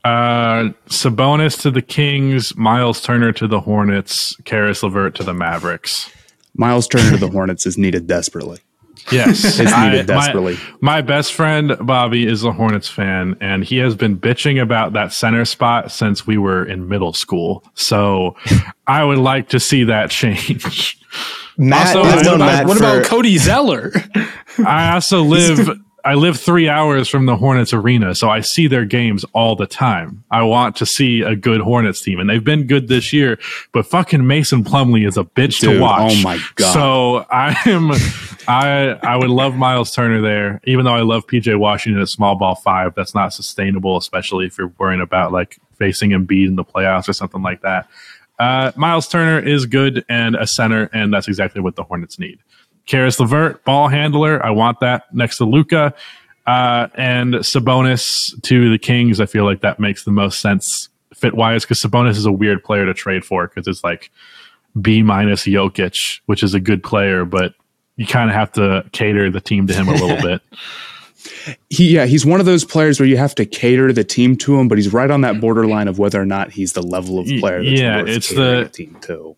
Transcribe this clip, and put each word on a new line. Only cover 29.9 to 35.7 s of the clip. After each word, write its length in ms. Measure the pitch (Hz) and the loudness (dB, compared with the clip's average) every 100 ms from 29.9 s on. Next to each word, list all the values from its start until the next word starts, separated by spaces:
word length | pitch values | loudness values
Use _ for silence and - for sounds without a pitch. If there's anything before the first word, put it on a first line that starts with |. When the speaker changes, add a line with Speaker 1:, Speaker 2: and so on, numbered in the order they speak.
| 92 82 101 _ | -2 -6 -16 _
Speaker 1:
I 120 | 117 | 0
want 320 | 113 120 120 - | 2 2 0 -2
to 80 | |
see 360 | 107 - 135 113 | -4 0 0 0
a 140 | 98 | -2
good 240 | 107 120 113 | -2 0 0
Hornets 400 | 104 120 107 92 | 0 0 0 -2
team, 180 | - 90 | -6 -2
and 100 | 98 | 0
they've 140 | 113 | 0
been 200 | 110 156 131 | 0 0 2
good 200 | 139 120 | 0 2
this 240 | 127 - | -2 2
year, 260 | 147 135 113 - - - | 0 0 -2 -8 -16 -4
but 120 | 120 | -4
fucking 400 | - 175 - 151 | 0 0 2 2
Mason 380 | 127 147 147 131 | 2 2 2 0
Plumlee 440 | 101 139 127 113 104 | 2 2 4 4 2
is 100 | 98 | -2
a 60 | |
bitch 360 | 85 - 135 - | -2 0 0 2
Speaker 2:
Dude, 120 | 110 | 2